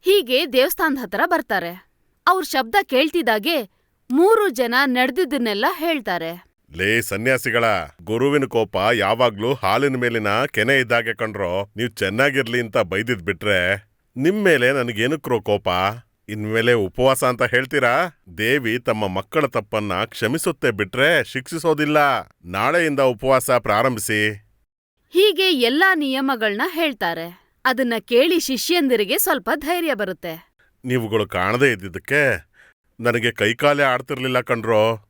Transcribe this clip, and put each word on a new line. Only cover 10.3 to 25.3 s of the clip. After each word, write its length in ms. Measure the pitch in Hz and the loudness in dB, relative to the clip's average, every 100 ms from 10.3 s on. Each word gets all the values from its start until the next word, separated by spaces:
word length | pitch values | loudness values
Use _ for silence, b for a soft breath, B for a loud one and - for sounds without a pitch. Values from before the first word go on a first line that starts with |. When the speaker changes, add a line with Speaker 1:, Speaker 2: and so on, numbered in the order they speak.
| 104 | 0
Speaker 2:
ಕೆನೆ 360 | 139 - 110 139 | -2 -2 2 2
ಇದ್ದಾಗೆ 340 | 120 117 113 | 2 0 -2
ಕಣ್ರೋ. 560 | 104 110 101 92 90 101 104 | -6 -6 -4 -4 -4 -6 -6
ನೀವ್ 140 | 120 | -6
ಚೆನ್ನಾಗಿರ್ಲಿ 680 | - 95 107 139 135 117 120 | -4 -4 0 0 0 -2 -4
ಅಂತ 180 | 117 120 | -2 -2
ಬೈದಿದ್ 460 | 95 95 113 113 | 0 -2 -2 -4
ಬಿಟ್ರೆ 680 | 85 90 104 95 90 101 _ _ _ - | -4 -4 0 0 0 -2 _ _ _ -2
ನಿಮ್ 280 | 151 208 | -2 2
ಮೇಲೆ 280 | 196 147 123 | 2 4 2
ನನಗೇನಕ್ರೋ 680 | 139 120 104 120 151 - 120 | 0 -2 -2 -2 -2 -2 -2
ಕೋಪ? 280 | 104 104 95 87 95 117 - _ - | 0 -2 0 0 0 -2 -16 _ -12
ಇನ್ಮೇಲೆ 440 | 107 107 113 117 | -8 -2 0 2
ಉಪವಾಸ 520 | 120 95 - 131 131 | 2 0 2 2 2
ಅಂತ 180 | 127 123 | 0 0
ಹೇಳ್ತೀರಾ? 680 | 120 123 131 143 123 131 175 _ _ 85 | 0 0 -2 0 2 0 -2 _ _ -4
ದೇವಿ 400 | 110 143 113 120 | 0 0 0 -4
ತಮ್ಮ 300 | 123 107 101 | -2 -2 -2
ಮಕ್ಕಳ 380 | 95 - 165 143 | -4 -4 -2 -2
ತಪ್ಪನ್ನ 580 | 120 104 107 104 90 | -4 -4 -4 -2 -4
ಕ್ಷಮಿಸುತ್ತೆ 680 | 107 - 110 160 180 151 135 | -4 -4 -2 -2 -4 -2 -2
ಬಿಟ್ರೆ 540 | 101 98 120 143 165 | 0 -4 2 2 2
ಶಿಕ್ಷಿಸೋದಿಲ್ಲ. 760 | 120 131 131 165 165 151 151 151 143 120 - _ | 0 -8 -8 -4 -2 0 2 2 2 0 -4 _
ನಾಳೆಯಿಂದ 560 | 85 95 120 170 160 139 | -8 -2 0 2 0 2
ಉಪವಾಸ 500 | 131 117 131 131 - | 2 0 2 2 4
ಪ್ರಾರಂಭಿಸಿ. 680 | 123 113 107 127 117 - 107 107 104 _ _ _ _ _ _ _ | 0 2 2 2 -2 -2 0 0 -2 _ _ _ _ _ _ _
Speaker 1:
ಹೀಗೆ 440 | 330 415 | 2 2